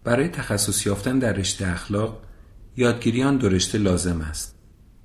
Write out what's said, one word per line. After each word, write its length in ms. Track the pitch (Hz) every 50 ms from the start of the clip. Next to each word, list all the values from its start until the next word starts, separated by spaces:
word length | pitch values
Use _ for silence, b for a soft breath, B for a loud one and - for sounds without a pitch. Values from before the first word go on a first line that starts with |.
| -
برای 240 | 117 120 123 147 175
تخصص 580 | - - 117 - 107 101 - - 98 - -
یافتن 340 | 104 101 92 - 131 127 135
در 140 | 123 110 92
رشتهٔ 380 | 98 92 - - - 98 92
اخلاق، 500 | 87 87 - - 101 101 110 - - - b b b b b b b b b - - 127
یادگیری 460 | 123 120 117 117 - 120 113 123 131
آن 140 | 139 139 127
دو 120 | - 98
رشته 280 | 92 92 - - - 107
لازم 440 | 101 95 90 87 90 90 85 80
است. 360 | 78 76 76 - - - - - _ - - - - - - - -